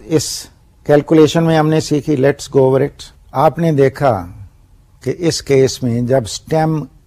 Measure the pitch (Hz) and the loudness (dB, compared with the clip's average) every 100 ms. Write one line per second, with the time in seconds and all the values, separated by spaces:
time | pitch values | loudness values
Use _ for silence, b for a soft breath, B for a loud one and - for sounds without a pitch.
0 | - 156 - - - _ _ _ - 147 | -4 -4 -4 -10 -16 _ _ _ 0 0
1 | 139 156 151 165 165 160 156 156 - 151 | 4 4 4 2 0 2 0 -2 -2 -4
2 | 156 139 139 - - 139 131 131 139 - | -2 0 0 -2 -2 2 2 2 -2 -6
3 | - _ _ 131 156 165 165 143 135 131 | -20 _ _ -2 0 0 0 2 0 2
4 | 139 101 87 - - _ _ _ _ _ | -2 -2 -6 -16 -20 _ _ _ _ _
5 | - - 165 - - 135 131 - 123 117 | -10 -4 -4 -4 0 2 2 0 -4 -2
6 | 120 131 107 - - 160 156 156 139 - | 0 -2 -2 -10 -6 -2 -2 -4 -8 -16